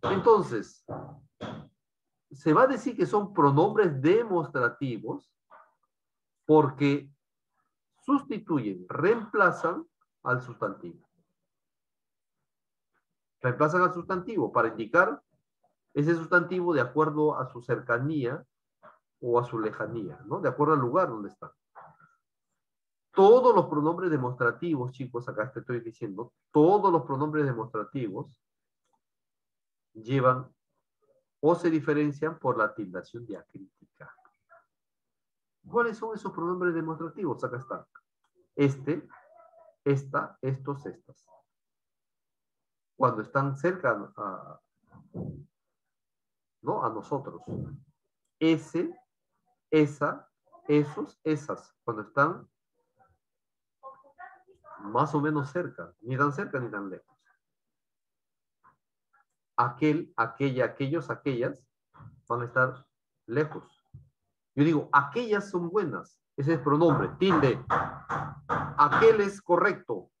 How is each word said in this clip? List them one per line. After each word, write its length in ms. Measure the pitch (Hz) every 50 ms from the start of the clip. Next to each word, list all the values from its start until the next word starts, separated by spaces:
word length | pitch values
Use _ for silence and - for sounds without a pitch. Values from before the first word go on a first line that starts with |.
Entonces, 840 | - 120 190 196 175 240 226 202 175 - 123 107 95 - - _ _ - - - 73 - - - - _ _ _ - - - - - - _ _ _ _ _ _ _ _ _ _ _ _
se 220 | - 135 - 165 151
va 100 | 196 254
a 40 | 262
decir 280 | 277 226 - 285 233
que 100 | 208 180
son 280 | - - 208 208 185 -
pronombres 680 | 175 151 143 135 143 170 208 214 214 208 180 147 135
demostrativos 1300 | 131 156 185 226 240 226 185 175 160 - - 139 123 120 - - 143 135 120 101 98 117 165 285 _ _ _ _ _ _ - - - _ _ _ _ _ _ _ _ _ _ _ _ _ _ _ _
porque 680 | - 151 156 147 139 139 - 147 143 139 143 139 - _ _ _ _ _ _ _ _ _ _ _ _ _ _ _ _ _ _
sustituyen, 880 | _ - 277 277 - - 226 208 - - 170 143 113 104 95 90 90 -
reemplazan 960 | - 123 143 185 233 233 202 - - 214 196 180 160 - - 165 175 311 330 _ _ _ _ _ _ _ _
al 180 | 127 127 127
sustantivo. 680 | 127 123 120 - - 101 98 - 87 87 80 - _ _ _ _ _ _ _ _ _ _ _ _ _ _ _ _ _ _ _ _ _ _ _ _ _ _ _ _ _ _ _ _ _ _ _ _ _ _ _ _ _ _ _ _ _ _ _ _
Reemplazan 400 | - 127 120 - 151 156 160 180
al 120 | 185 180 175
sustantivo 580 | 175 170 - 190 185 180 - 233 190 127 104
para 180 | - 120 117 113
indicar 520 | 110 110 113 104 - 170 185 220 285 - _ _ _ _ _ _ _ _ _ _ _ _ _ _ _
ese 220 | 143 147 156 170
sustantivo 580 | 165 165 156 - 175 170 175 185 185 175 175 165
de 80 | 139
acuerdo 560 | 120 123 127 147 156 156 151 151 151 151 - -
a 100 | 127 127
su 140 | - 120
cercanía 840 | 117 - 123 110 - - 117 120 131 147 160 151 127 117 135 165 - _ _ _ _ _ _ _ _ - _ _ _ _ _ _
o 200 | - 123 117 120
a 40 | 120
su 160 | - - 113
lejanía, 600 | 107 107 104 - 113 107 113 117 104 87 - - -
¿no? 140 | - 135 190
De 100 | 190 135
acuerdo 240 | - - 147 147 156
al 60 | 147
lugar 300 | 127 120 127 180 185 147
donde 200 | 117 107 104 98
está. 240 | - _ - - _ _ _ _ _ - - - _ _ _ _ _ _ _ _ _ _ _ _ _ _ _ _ _ _ _ _ _ _ _ _ _
Todos 420 | - 190 202 226 254 247 254 226
los 100 | 190 160
pronombres 460 | 135 151 151 147 156 175 180 185 180
demostrativos, 800 | 156 143 127 123 127 - 127 117 117 - - 175 160 139 123 127
chicos, 360 | - - 135 123 - 120 123 -
acá 240 | 101 101 107 -
te 100 | - 117
estoy 180 | 110 _ 123 120
diciendo, 540 | 113 113 - _ - 107 98 95 120 120 _ _ _ _
todos 400 | _ 151 151 170 196 208 196 196
los 100 | 175 160
pronombres 460 | - - 139 131 147 151 151 151 147 139
demostrativos 920 | 123 113 110 113 _ 110 104 - _ 139 123 104 92 107 - - - _ _ _ _ _ _ _ _ _ _ _ _ _ _ _ _ _ _ _ _ _ _ _ _ _ _ _ _ _ _ _ _
llevan 600 | 113 110 110 135 139 123 127 127 127 135 - _ _ _ _ _ _ _ _ _ _ _ _ _ _ _ _ _ _
o 140 | - 151 175
se 160 | 175 - 175
diferencian 640 | 160 156 143 - 151 147 151 147 139 139 156 156 160 156
por 200 | - 131 120 110
la 180 | 107 104 -
tildación 500 | - 107 90 87 92 87 - _ 117 120
diacrítica. 880 | 110 98 90 - _ _ 98 98 - _ _ _ _ _ _ - - - _ _ - _ _ _ _ - - _ _ _ _ _ _ _ _ _ _ _ _ _ _ _ _ _ _ _ _ _ 185
¿Cuáles 280 | - 233 233 233 220 -
son 180 | 226 226 220
esos 160 | 208 - -
pronombres 420 | - - 165 175 180 180 180 175 165
demostrativos? 720 | 165 160 160 160 151 165 165 151 - 202 156 120 - -
Acá 140 | 120 120 123
están. 280 | 131 - 98 90 - _ _ - _ _ _ _ _ _ _ _ _ _ _
Este, 520 | - 143 139 135 135 135 139 156 - - - - - _ _ - - - - _ - - - _ _ _
esta, 540 | 139 139 135 139 - - 147 156 - - _
estos, 440 | - 131 135 - - 143 143 135 -
estas. 420 | 95 87 - _ _ - _ _ _ _ _ _ _ _ _ _ _ _ _ _ _ _ _ _ _ _ _ _ _ _ _ _ _ _ _ _ _ _ _ _ _ _
Cuando 260 | _ 135 123 113 107
están 360 | 107 - - 139 139 143 135 -
cerca 340 | - 175 185 185 - 131 113 104 98 - _ -
a, 420 | 107 98 95 95 - 90 - - _ _ _ _ _ _ _ - - _ _ - - - - - - _ _ _ _ _ _ _ _ _ _ _ _ _ _ _ _ _ _ _ _ _ _ _
¿no? 220 | - 123 180 214 -
a 60 | 117
nosotros. 520 | 110 110 - - 147 135 - - 98 85 - - - - - - - - - _ _ _ _ _ _ _ _ _ _ _
Ese, 580 | 156 160 165 151 - - - 165 180 - - - _ _ _ _ _ _ _ _ _ _ _ _ _ _
esa, 600 | - 156 151 143 147 - - - - 143 - _ _ _ _ _ _ - _ -
esos, 520 | 147 147 147 143 - - 156 - - _ _
esas. 520 | 156 156 147 - - 98 - - _ _ _ _
Cuando 200 | - 117 107 107
están 440 | - _ 139 139 156 180 - - _ _ _ _ _ _ _ _ _ _ _ _ _ _ _ _ _ _ _ _ _ _ _ _ _ _ _ _ 269 269 269 262 277 269 _ 359 381 370 - _ _ - _ _ - - -
más 340 | 104 101 107 120 147 151 151
o 80 | 151
menos 280 | 143 156 151 147 139 139
cerca. 440 | - 175 175 135 - - 85 82 _ _
Ni 160 | - 117 131 127
tan 140 | 143 147
cerca 280 | 139 147 202 196 - 135
ni 100 | 123 113
tan 200 | 104 101 101 98
lejos. 260 | 90 87 _ _ _ _ _ _ _ _ _ _ _ _ _ _ _ _ _ _ _ _ _ _ _ _ _ _ _ _ _ _ _ _ _ - _ _ _ _ _ _ _ _ _ _ _ _ _ _ _ _ _ -
Aquel, 560 | 120 123 - - 151 151 147 160 175 - _
aquella, 500 | - 113 135 - - 139 139 127 127 123
aquellos, 440 | 113 - - 139 135 147 170 147 -
aquellas 580 | 117 - _ 147 135 117 120 131 139 - _ _ _ _ _ _ _ - - - - - _ _
van 140 | 117 120
a 40 | 120
estar 400 | 120 - 131 127 131 131 - - _ _ _ _ _ _ _ _
lejos. 580 | - 113 135 151 151 - 90 - - _ _ _ _ _ - - _ _ _ _ _ _ _ _ _ _
Yo 80 | 135 143
digo, 260 | 165 165 147 - -
aquellas 580 | 135 143 143 - - 233 247 226 208 202 196 -
son 200 | - 180 175 170
buenas. 500 | 175 214 202 151 110 87 - - _ _ _ _ _
Ese 180 | - 135 143 165
es 60 | 156
pronombre, 500 | - 151 139 147 170 170 143 - 101 92 - -
tilde. 440 | 180 196 180 156 143 131 113 - - - - - - - - - - - - - - - - - - - - - 143 - - -
Aquel 440 | 147 147 - - 220 226 226 214
es 200 | 202 196 196 -
correcto. 720 | _ - 175 170 - 202 - - - _ 117 95 - _ _ _